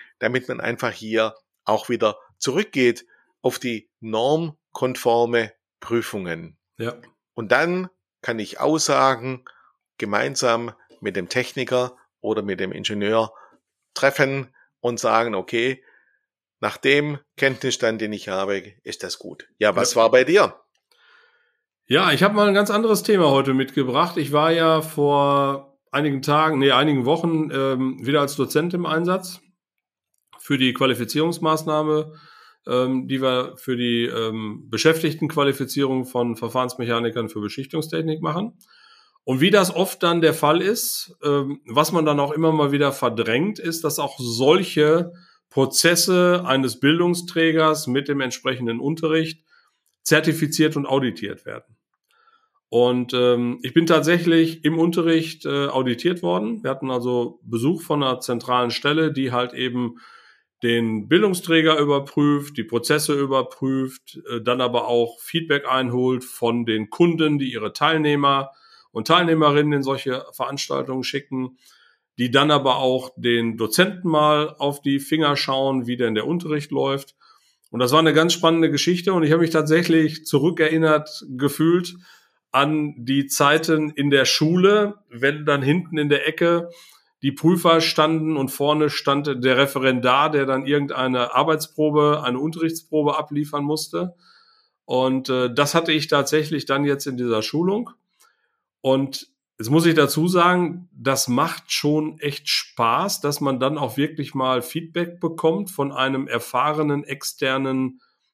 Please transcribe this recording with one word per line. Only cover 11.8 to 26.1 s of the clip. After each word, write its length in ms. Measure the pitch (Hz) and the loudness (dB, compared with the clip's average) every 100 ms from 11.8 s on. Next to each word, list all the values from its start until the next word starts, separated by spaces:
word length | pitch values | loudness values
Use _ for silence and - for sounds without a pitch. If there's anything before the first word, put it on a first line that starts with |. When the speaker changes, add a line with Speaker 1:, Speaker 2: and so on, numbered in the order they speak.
| 123 - _ _ | -4 -8 _ _
Speaker 1:
oder 180 | - 107 | -4 -4
mit 180 | 101 92 | -4 -6
dem 140 | 95 | -6
Ingenieur 600 | 95 98 104 101 113 110 - - _ _ _ _ | -8 -8 -4 0 0 -2 -6 -20 _ _ _ _
treffen 560 | - 139 - 139 135 131 _ _ _ | -2 -2 2 0 -2 -8 _ _ _
und 180 | 120 120 | -6 -2
sagen, 360 | 123 110 117 | 0 2 0
okay, 500 | 101 92 117 123 127 _ _ _ _ _ _ _ _ | -4 -4 -2 -2 -4 _ _ _ _ _ _ _ _
nach 200 | 107 - | -6 -2
dem 400 | 135 143 147 143 - - | 2 2 2 -6 -12 -2
Kenntnisstand, 640 | 139 127 131 120 117 110 | -2 0 -4 -2 0 0
den 140 | 107 | -4
ich 160 | 104 - | -6 -6
habe, 460 | 95 98 98 87 104 | -4 -2 -4 -6 -16
ist 200 | - - | -14 -12
das 160 | 95 - | -12 -12
gut. 280 | - - - _ | -14 -18 -20 _
Ja, 180 | 104 95 | 0 2
was 160 | 101 | 0
Speaker 2:
Ja. 80 | - | 2
Speaker 1:
war 100 | 113 | 4
bei 140 | 123 | 6
dir? 340 | 127 185 131 - _ _ _ _ _ _ _ _ _ _ _ _ - | 6 4 2 -2 _ _ _ _ _ _ _ _ _ _ _ _ 0
Speaker 2:
Ja, 260 | 139 185 | 2 4
ich 100 | 143 | 4
hab 100 | 196 | 4
mal 160 | 208 208 | 4 4
ein 60 | |
ganz 160 | 196 202 | 4 2
anderes 320 | 208 226 202 | 2 2 2
Thema 280 | 180 202 156 | 2 4 6
heute 220 | 135 135 | 4 4
mitgebracht. 640 | 131 135 - 127 127 170 175 | 2 0 -2 0 2 0 -2
Ich 160 | 139 | -2
war 200 | 147 156 | 2 2
ja 280 | 165 160 160 | 4 4 2
vor 960 | 156 151 147 143 143 143 139 139 139 _ _ | 0 0 2 4 4 2 2 -2 -10 _ _
einigen 320 | 135 151 | -2 -2